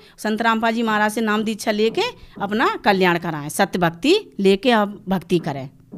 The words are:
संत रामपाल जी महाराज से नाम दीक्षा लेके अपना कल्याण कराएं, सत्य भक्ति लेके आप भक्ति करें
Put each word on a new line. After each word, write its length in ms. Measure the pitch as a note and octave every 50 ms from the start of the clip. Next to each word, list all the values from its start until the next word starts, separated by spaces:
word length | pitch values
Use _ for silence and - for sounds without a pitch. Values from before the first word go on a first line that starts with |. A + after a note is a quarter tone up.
| - - _
संत 240 | - - G#3+ A3 G#3
रामपाल 320 | A3+ A3+ A3+ A3+ A#3 A3+ A3+
जी 100 | A#3 A#3
महाराज 280 | A3 G#3+ G#3 G#3+ G#3+
से 100 | G#3+ A#3
नाम 220 | A3+ G#3+ G#3 G#3+ A3
दीक्षा 280 | A3 A3 G#3 - A#3+
लेके 320 | G#3+ G#3 G#3+ A3+ - - A4 B4 A#4+ - - - - -
अपना 380 | G3 G3 G#3 G#3+ D4 G4+ A4+ F4 -
कल्याण 320 | A3+ G3+ F#3 F#3 F3+ E3+
कराएं, 320 | E3+ E3 F3 D3+ D3 C#3+ D3
सत्य 300 | - - G3+ F#3 - G3
भक्ति 560 | F3+ E3 E3+ - - C#4 F#4 A4 G4+ - - -
लेके 320 | G3 F#3+ - - - C4
आप 320 | A#3 G#3+ G#3 G3+ G#3 - - F#3
भक्ति 300 | F#3+ F3+ - - F#3 E3+
करें 300 | E3 E3 C#3 C#3 C3 C#3 - - - _ -